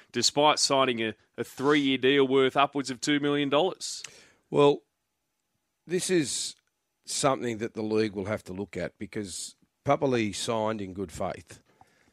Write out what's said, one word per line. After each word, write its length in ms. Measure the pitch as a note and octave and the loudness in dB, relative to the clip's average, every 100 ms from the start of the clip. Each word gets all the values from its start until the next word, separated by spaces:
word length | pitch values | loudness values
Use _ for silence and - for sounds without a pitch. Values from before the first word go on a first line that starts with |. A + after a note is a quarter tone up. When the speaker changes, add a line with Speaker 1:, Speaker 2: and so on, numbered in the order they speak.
| _ | _
Speaker 1:
despite 480 | A#2+ - D3 D3+ - | -2 0 4 4 4
signing 420 | - C#3 C3 A#2 | 2 2 2 0
a, 140 | A2 - _ - | -4 -6 _ -10
a 40 | |
three-year 540 | A#2 - C3+ D3 C#3 C3 | -10 -2 2 4 2 2
deal 300 | B2+ C#3+ C3+ | 4 4 4
worth 280 | C3+ C3 C#3+ | 4 2 2
upwards 360 | C#3+ D3 C3 | 0 0 -6
of 100 | B2 | -4
two 180 | - D3 | -2 0
million 300 | C#3+ C#3+ C#3+ | 0 0 2
dollars. 540 | C#3+ F#3 - - - - - - _ _ | 2 2 -2 -10 -12 -14 -20 -20 _ _
Speaker 2:
Well, 320 | C#3+ C#3+ D3+ - _ _ _ _ _ _ _ _ _ - | 4 6 4 -4 _ _ _ _ _ _ _ _ _ -6
this 240 | F3 F3+ | -4 0
is 440 | F3+ B2 - - - _ _ _ _ | 0 0 -4 -8 -10 _ _ _ _
something 540 | - - C#3+ C3 A#2+ G#2+ | -10 -2 0 0 -2 -4
that 160 | A2 | -6
the 80 | - | -6
league 320 | G#2+ A2 A2 | -2 0 0
will 120 | G2 F#2+ | -2 -6
have 180 | G#2 | -6
to 100 | - | -8
look 240 | F#2 G2+ F2+ | -10 -10 -8
at, 200 | E2 - | -8 -8
because 560 | G2 A2+ G2 - - - _ _ C#3 | -12 -10 -10 -10 -14 -18 _ _ -2
Papali'i 480 | C#3+ C3+ A#2+ G#2+ | 0 0 0 -2
signed 460 | F2+ - A2+ G#2+ A2 | -4 -4 -2 -2 -4
in 140 | F#2+ | -8
good 180 | F#2 F#2 | -8 -8
faith, 480 | - F#2+ - - - _ _ _ _ _ | -6 -6 -8 -14 -20 _ _ _ _ _